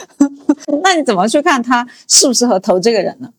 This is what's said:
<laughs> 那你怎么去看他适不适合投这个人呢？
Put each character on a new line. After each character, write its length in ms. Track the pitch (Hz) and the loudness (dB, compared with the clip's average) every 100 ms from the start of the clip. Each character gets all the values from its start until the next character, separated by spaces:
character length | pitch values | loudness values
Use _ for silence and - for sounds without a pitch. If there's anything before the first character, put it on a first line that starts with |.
| - - 285 | -12 -2 -2
<laughs> 520 | 277 - 285 - 285 | -2 -4 -4 -4 -2
那 100 | 370 | 0
你 80 | 349 | 0
怎 100 | 277 | 0
么 140 | 196 208 | 0 0
去 160 | 294 | 0
看 180 | 302 277 | 0 0
他 240 | 240 247 247 - - | 0 -2 -4 -12 -2
适 220 | - 302 | 2 2
不 40 | |
适 140 | 233 240 | 2 0
合 140 | 190 | 0
投 180 | 190 185 | 0 0
这 140 | 208 | 0
个 100 | 220 | 0
人 140 | - - | -2 -8
呢？ 120 | 127 | -16